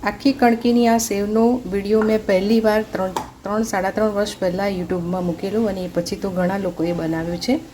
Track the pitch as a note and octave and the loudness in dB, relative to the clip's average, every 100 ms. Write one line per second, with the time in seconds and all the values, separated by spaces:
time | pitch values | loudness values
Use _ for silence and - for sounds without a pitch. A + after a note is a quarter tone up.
0 | G3+ G#3 C#4 C4+ A#3+ A#3 A#3+ A#3+ A#3 A#3 | -4 0 0 4 4 4 2 4 4 2
1 | A3+ G3+ G#3 G#3+ A#3 B3+ F#3 G3 G3+ A3 | 0 -2 0 2 4 2 -2 -4 0 2
2 | G#3+ A3 G#3+ F#3+ G3 A3+ A3 G#3+ G#3+ F#3+ | 4 2 2 2 4 4 4 2 0 -4
3 | F#3 F3+ - - G3 G#3 A3+ G3 F#3+ G3 | -4 -4 -8 -12 -6 -2 -2 0 -2 0
4 | G#3+ G3+ G#3 - F#3 F3+ G3+ F#3+ F3 F#3 | 0 0 -2 -2 -2 0 -2 -2 -4 -4
5 | E3+ F#3 F3+ E3 G3 G#3 A3+ F#3+ F3+ E3+ | -2 -2 -2 -4 -2 -2 -2 -2 -4 -4
6 | E3+ G3+ G3 F3+ F3+ G3 F3+ F3 E3 E3+ | -4 -4 -4 -2 0 0 -4 -2 -2 -2
7 | E3 D#3+ E3 F3 F3+ C#4+ - | -2 -4 -4 -4 0 -2 -2